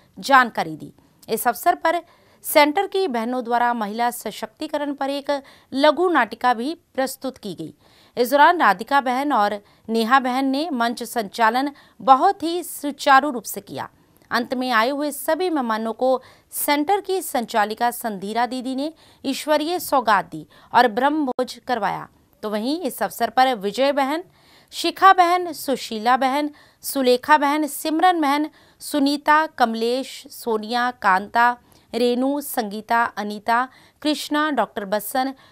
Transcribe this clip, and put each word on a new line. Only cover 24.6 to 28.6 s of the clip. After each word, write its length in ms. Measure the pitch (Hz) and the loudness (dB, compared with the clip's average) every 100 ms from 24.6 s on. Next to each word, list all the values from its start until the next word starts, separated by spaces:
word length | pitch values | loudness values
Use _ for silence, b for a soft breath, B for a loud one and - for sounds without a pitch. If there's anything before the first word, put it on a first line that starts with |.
| b | b
शिखा 420 | - 339 330 381 | -6 -6 4 6
बहन, 400 | 381 339 359 349 | 6 4 2 -2
सुशीला 640 | 294 - 262 - 220 220 254 | -6 -4 -4 -4 -4 0 2
बहन, 320 | 262 277 294 b b b | 2 0 -2 b b b
सुलेखा 560 | - 277 247 247 262 302 | -6 0 2 2 4 4
बहन, 300 | 285 302 294 | 4 0 -2
सिमरन 540 | - 311 311 359 349 | -4 -4 2 2 2
बहन, 280 | 285 294 302 b | 2 0 -2 b